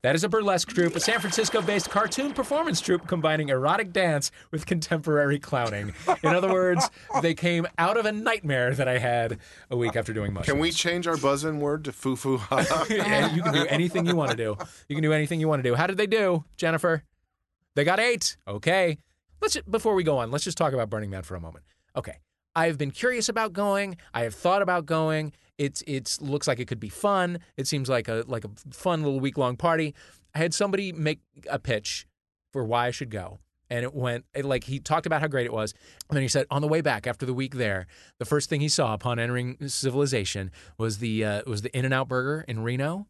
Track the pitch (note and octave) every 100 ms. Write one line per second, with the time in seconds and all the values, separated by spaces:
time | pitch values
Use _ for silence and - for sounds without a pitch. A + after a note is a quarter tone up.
0 | B2 D#3+ F#3+ A3 G3+ F3+ - - F3 E3
1 | F#3 A3+ F#3 E3+ G#3+ A3 F3+ G#3 - G3+
2 | G#3+ - C#4 C#4+ B3+ D4 E4 E3+ - F3
3 | E3 F3 D#3 D#3 D3 C3 C#3+ F#3+ G3+ F3+
4 | F3+ D3 - - - D#3 - F3 D#3 D#3+
5 | D3+ D3 C#3+ C#3+ - C3+ A#2 G#2 G2+ -
6 | - F4+ D#3 F3 F#3+ F#3 F#3 F3 - -
7 | - - E3+ D#3+ F3 E3+ D#3+ - E3+ A3+
8 | G#3+ G#3+ A3 A3+ D#3 C3 B2 C3+ C3 B2+
9 | B2 A#2+ A2+ A2 - - - B2 A#2 A2+
10 | G#2+ A2 G2+ G2 E2+ C#3+ E3 E3 E3+ F3
11 | E3+ D#3+ C#3 C#3+ D#3 D3+ C#3+ D3+ D3 -
12 | C3+ C3 C#3 C3 G2+ C#3+ E3+ D#3+ E3 A3
13 | - C#3 D#3 D#3 E3+ D#3+ E3 D3 F3 F3+
14 | E3+ F3 C#3+ A#2 A2 G#2 - - - D3
15 | D#3 D#3 D3+ E3 D#3 D3 B2+ A#2+ F3 G3
16 | G#3 A3 G3 E3+ - - E3 D#3+ F3+ D#3+
17 | - _ _ _ _ _ _ - D3 F#3
18 | A#3+ A#3+ - - - G#2 D#3+ F#3+ F3+ D3+
19 | _ _ _ - G#4+ - - A3 A3 G3
20 | D#3+ C3+ A#2 C#3 - D#3+ D#3 C3 G#2+ G#2+
21 | G#2 F#2+ F2+ F#2 E2 D#2+ _ _ _ -
22 | - - _ _ _ E3 E3 D3 C#3+ -
23 | A#3+ B3 A3 A3+ A3 F3 G3+ G3 G3+ F3
24 | - A#2 A#2 - F3 G3 F#3+ F3+ D3+ D#3+
25 | D#3 D#3 D#3 - _ - C#3+ - - C3+
26 | G#2+ - C#3+ C#3+ - B2 A#2+ A#2 G#2+ -
27 | G3+ G3 F3+ F3 - - C3 D3 B2+ B2
28 | A2+ A2+ A#2 A#2+ G#2+ G#2 C#3 - F#3 E3
29 | D3+ C3+ C3+ C3+ B2+ B2 E3+ D#3+ D3+ -
30 | - - _ D3+ E3 D#3 G3+ G3 G3 E3
31 | D3+ D#3 _ - - C#3 - A2 - -
32 | - _ _ _ _ C#3 A2 A#2+ B2 A#2+
33 | B2+ G#2+ F#2 G2 _ _ _ A#2+ B2 D3
34 | B2 A#2+ B2 C#3 C#3 B2+ A#2+ C3+ - D#3+
35 | D#3+ D#3 D#3 C3+ A#2+ A2+ G#2+ - - -
36 | - C#3+ C3 C#3 - C#3 D3+ D#3 D3 A2
37 | B2 A#2+ B2+ B2+ C3+ C3 A2+ F#2+ F#2 -
38 | - _ - D3 - D3 D3 - B2 G#2+
39 | B2 A#2 A#2 B2 B2 C3 C#3 - C3+ B2+
40 | C#3+ B2+ F#2+ G2+ F#2+ - - - A2+ G#2
41 | A#2 A2 G#2+ G#2 B2+ G#2+ A2 C3 C3 C3
42 | C3 B2+ C3 D3+ - A2+ A2+ B2+ C#3+ F#3
43 | G#3